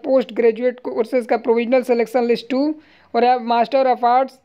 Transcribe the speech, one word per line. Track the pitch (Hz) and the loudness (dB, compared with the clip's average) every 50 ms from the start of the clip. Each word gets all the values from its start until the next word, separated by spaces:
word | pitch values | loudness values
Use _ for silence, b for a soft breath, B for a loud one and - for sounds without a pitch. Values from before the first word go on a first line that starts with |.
पोस्ट | - 277 262 262 240 - 214 | -2 0 0 0 0 -2 -2
ग्रेजुएट | 226 233 226 214 220 247 247 247 - | 0 2 2 2 0 -2 -4 -4 -4
कोर्सेज | - 262 - 254 220 233 254 247 226 | -8 -6 -4 -4 -4 -2 -2 -4 -2
का | - - 302 | -2 -4 -2
प्रोविजनल | - 254 226 233 240 220 262 254 233 | 0 0 0 0 0 0 0 0 0
सिलेक्शन | 254 247 233 226 220 - 254 240 | 0 0 0 0 0 -2 0 0
लिस्ट | 240 233 233 - - | 0 -2 -2 -4 -4
टू | 254 262 285 302 302 B B B B B B B - | -2 -2 -2 -2 -4 B B B B B B B -2
और | 233 233 | 0 2
यहाँ | 247 254 247 | 2 2 2
मास्टर | 226 233 233 240 226 - 277 269 262 254 247 | 0 0 0 0 0 2 2 2 2 2 2
of | 220 247 | 2 2
आर्ट्स | 240 240 262 269 262 - _ | 2 2 2 0 -2 -6 _